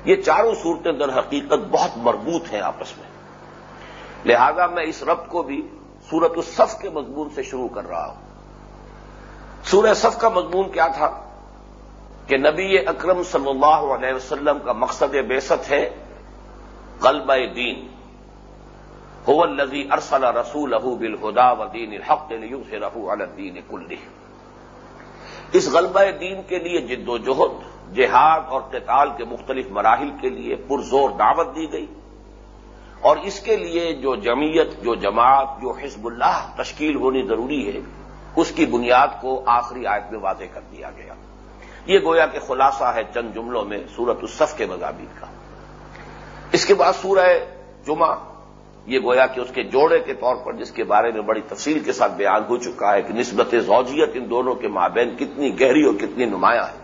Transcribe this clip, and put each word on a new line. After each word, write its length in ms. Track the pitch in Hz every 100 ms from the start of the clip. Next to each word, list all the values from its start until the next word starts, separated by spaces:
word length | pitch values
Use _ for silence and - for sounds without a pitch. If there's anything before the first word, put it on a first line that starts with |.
یہ 120 | 156 190
چاروں 320 | 156 160 226 202
صورتیں 300 | 170 165 170
در 180 | 143 143 127
حقیقت 420 | 120 139 - 147 170
بہت 220 | - 147 117
مربوط 500 | 117 107 123 165 -
ہیں 100 | 107
آپس 260 | 85 - - -
میں، 100 | - - - - - - - - - - - -
لہذا 420 | - 117 131 165 175
میں 100 | 175 160
اس 120 | -
ربط 240 | 143 170 -
کو 140 | 170
بھی 180 | 139 143 - - - - -
سورۃ 240 | 160 165 165
الصف 440 | - - - -
کے 60 | 196
مضمون 380 | 156 123 139 147
سے 80 | 143
شروع 260 | 131 131 123
کر 100 | 101 87
رہا 180 | 85 73
ہوں۔ 140 | - - - - - - - - - - - - - - - -
سورہ 240 | 190 220
صف 240 | 190 233 -
کا 80 | 226 185
مضمون 300 | 165 180 190
کیا 160 | 170 165 156
تھا 100 | 147 - - - - - - - - - - - -
کہ 100 | 135
نبی 400 | 147 160 190 185
اکرم 440 | 165 160 160 180 170
صلی 180 | 160 139
اللہ 300 | 135 147 156 143 120
علیہ 160 | 131
وسلم 420 | 131 - 143 147 143
کا 80 | 120 113
مقصد 280 | 123 - 143 139 113
بعثت 340 | 131 - 160 -
ہے 140 | 143 - - - - - - - - - - - -
غلبہ 340 | 127 147 135 135 117
دین، 220 | 117 120 95 - - - - - - - - - - - - - - -
هو 120 | 147
الذی 400 | 165 139 139 139 139
ارسل 320 | 147 - 139 127 117
رسولہ 480 | 120 147 139 113 123 113
بالہدی 480 | 110 101 107 107 127 120
ودین 320 | 107 113 113
الحق 380 | 101 - 151 -
لیظہرہ 640 | 113 110 135 110 107 101
علی 280 | 117 95 104
الدین 380 | 92 87 98 90 78
کلہ۔ 320 | 104 85 78 - - - - - - - - - - - - - - -
اس 160 | 123 131
غلبہ 320 | 151 185 196 196 160
دین 180 | 180 190 190
کے 100 | 180
لیے 200 | 170 160 120
جد 220 | 123 107
و 80 | 120 113
جہد، 280 | 135 160 - - - - 98
جہاد 440 | 123 120 151 160 -
اور 120 | 131 -
قتال 380 | 123 - 127 147 -
کے 80 |
مختلف 420 | 117 117 - 131 95
مراحل 380 | 101 107 - 147 139
کے 80 | 127
لیے 260 | 120 117 127 -
پرزور 420 | 135 - 135 135 -
دعوت 300 | 113 143 160 143
دی 100 | 156
گئی، 140 | 151 151 - - - - - - - - - - -
اور 160 | 131 156 202
اس 100 | -
کے 160 | - 208
لیے 360 | 175 170 170 143
جو 120 | 131 113
جمعیت، 460 | 110 123 156 160 - -
جو 120 | 110 110
جماعت، 440 | 101 110 123 135 135 -
جو 80 | 123 -
حزب 240 | 143 - 113
اللہ 320 | 117 151 170 - -
تشکیل 380 | 127 - 151 135
ہونی 260 | 131 131 104
ضروری 340 | 110 127 147 101
ہے، 120 | 98 - - - - - -
اس 120 | 170 -
کی 100 | 143
بنیاد 540 | 120 120 123 143 -
کو 220 | 127 131 - 120
آخری 300 | 123 123 107
آیت 200 | 104 101
میں 80 | 110
واضح 260 | 98 92 92
کر 80 | - -
دیا 180 | - - -
گیا۔ 180 | - - - - - - - - -
یہ 120 | 190
گویا 220 | 156 165 156
کہ 120 | 147 -
خلاصہ 380 | 131 135 - 127
ہے 80 | 117 110
چند 200 | 120 117
جملوں 300 | 101 117 120
میں 160 | 101 104 87 -
سورۃ 240 | 120 110
الصف 340 | - - 151 -
کے 100 | 101
مضامین 440 | 90 82 - - -
کا۔ 60 | - - - - - - - - - - - - -
اس 120 | 160 -
کے 80 |
بعد 180 | 196 - -
سورہ 260 | 190 196 180 170 - - - - -
جمعہ، 280 | 160 160 - - - - - - - -
یہ 120 | 131
گویا 220 | 117 127 127
کہ 140 | 127
اس 100 | 120
کے 80 | 131 101
جوڑے 240 | 123 160 165
کے 140 | -
طور 220 | 135 120 123
پر 80 | - 113
جس 140 | 107
کے 120 | - 98
بارے 200 | 104 117
میں 100 | 110 104
بڑی 120 | 110 -
تفصیل 300 | 101 143 156
کے 80 | -
ساتھ 200 | 98 104 92
بیان 260 | 98 104 107
ہو 80 | 120
چکا 280 | 90 - 104
ہے 80 | 101
کہ 100 | 95
نسبت 400 | 107 - 101 120 117 95
زوجیت 440 | 113 123 147 151
ان 160 | 127 113
دونوں 240 | 120 123
کے 140 | 107 107 98
مابین 400 | 90 98 123 -
کتنی 320 | 143 - 139 -
گہری 220 | 131 151 139
اور 80 | 101
کتنی 220 | - 120 120
نمایاں 380 | 92 98 117
ہے۔ 140 | 92 -